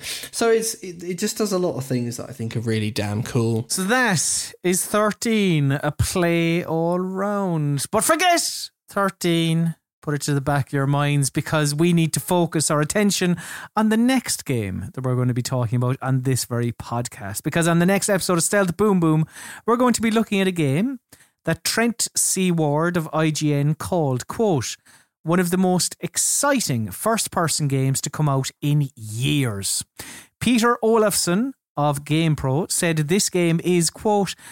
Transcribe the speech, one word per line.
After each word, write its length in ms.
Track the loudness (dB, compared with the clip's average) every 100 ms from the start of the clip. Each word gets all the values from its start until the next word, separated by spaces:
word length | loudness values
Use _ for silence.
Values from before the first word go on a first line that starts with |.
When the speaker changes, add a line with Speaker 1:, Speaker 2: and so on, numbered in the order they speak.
| -10 -10 -8
Speaker 1:
So 180 | 0 2
it's, 260 | 2 0
it, 280 | -6 -12 -12
it 160 | -8 -4
just 200 | -4 -2
does 140 | -2
a 60 | 0
lot 180 | 0 -2
of 80 |
things 320 | -4 -2 -4 -6
that 140 | -12
I 20 |
think 240 | -8 -6 -4
are 40 |
really 300 | -2 0 -2
damn 320 | -2 -2 -2
cool. 440 | -2 0 0 0 -2
Speaker 2:
So 160 | -4
that 680 | 0 2 2 2 0 -4 -6 -4
is 240 | 0 0 0
thirteen, 880 | 2 2 0 0 2 2 2 2
a 200 | 0 -2
play 720 | -2 -2 2 2 2 2 0
all 340 | -2 -2 0 -2
round. 840 | -2 -4 -2 -2 -2 0 0 -2 -2
But 140 | 0
forget 680 | 2 2 4 2 0 -6 -12 _ -8
thirteen. 880 | -2 -2 0 0 2 2 2 0 -4 _ _
Put 140 | -6
it 80 | -4
to 120 | 0
the 60 | 0
back 280 | 2 0 0
of 40 |
your 140 | 0 2
minds, 440 | 2 2 0 0
because 440 | -2 -2 0 0
we 180 | 2 2
need 200 | 4 2
to 60 | -2
focus 500 | 0 0 2 0 0
our 80 | 0
attention 560 | 0 2 2 2 0 0 -4 -14 -6 0
on 120 | 2
the 80 | 4
next 480 | 4 2 0 -6
game 460 | -2 -2 -2 -4 -8
that 80 | -4
we're 120 | -2
going 140 | 0 0
to 60 |
be 80 | 0
talking 340 | -2 -2 0 0
about 200 | 0 -2
on 220 | 0 0
this 220 | 0 -2
very 280 | -2 -2 -4
podcast. 720 | -6 -6 -6 -6 -10 -10 -6
Because 240 | -2 0 2
on 100 | 4
the 60 | 4
next 220 | 2 2
episode 300 | 0 0 0
of 40 |
Stealth 320 | 2 0 0 2
Boom 220 | 2 4
Boom, 280 | 2 2 0 -6 -18 -8 0
we're 100 | 2
going 160 | 2
to 80 | 2
be 80 | 2
looking 300 | 0 0 0
at 80 | 0
a 40 |
game 460 | 0 0 2 0 -4 _ -20 _ _
that 180 | -4 -2
Trent 440 | -2 0 0 0 -4 -2
Seaward 800 | -2 0 2 2 2 2 0 0
of 120 | -2
I 180 | 0 0
G 240 | 0 0
N 200 | 2 0 -2
called, 500 | -2 0 0 -2 -4
quote, 500 | -2 2 2 -2 -10 _ -20 _ _
"one 160 | 0 0
of 120 | 2
the 60 | 2
most 400 | 2 2 0 -4
exciting 880 | -6 -2 -2 0 2 0 0 -2 -4
first-person 800 | -4 0 0 -2 0 0 0 0
games 320 | 0 0 0
to 100 | -4
come 180 | -2 0
out 220 | 0 -2 -4
in 300 | 0 2 0 -6
years." 880 | -10 -4 0 0 0 -2 -4 -4 -6 -14 -18 -18 -18 -2
Peter 380 | 2 4 2 2
Olafsson 720 | 2 4 4 2 0 0 -2 -6 _ -2
of 260 | 0 0
GamePro 640 | 0 0 2 0 0 0 -2
said 260 | -2 0 0
this 340 | 0 0 0
game 300 | 0 2 2
is, 260 | 2 2 0
quote, 460 | -2 0 2 0 -6 -16